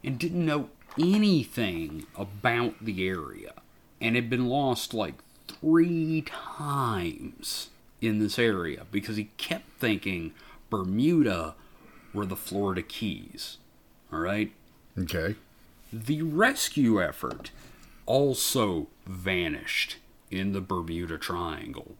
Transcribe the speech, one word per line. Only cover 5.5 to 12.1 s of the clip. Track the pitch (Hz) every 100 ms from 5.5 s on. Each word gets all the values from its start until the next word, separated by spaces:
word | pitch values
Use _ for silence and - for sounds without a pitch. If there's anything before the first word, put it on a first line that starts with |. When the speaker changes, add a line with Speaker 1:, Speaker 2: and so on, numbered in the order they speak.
| -
Speaker 1:
three | 156 165 175 165 160 160
times | 151 - - - 147 139 123 104 85 - - - - - - - - _
in | 113 107
this | 104 -
area | 117 98 82 69 -
because | 101 98 107
he | 110 -
kept | - 165 - -
thinking | 117 101 95 90 80 - - - -
Bermuda | 107 92 104 147 170 127 90 80 - - - - - -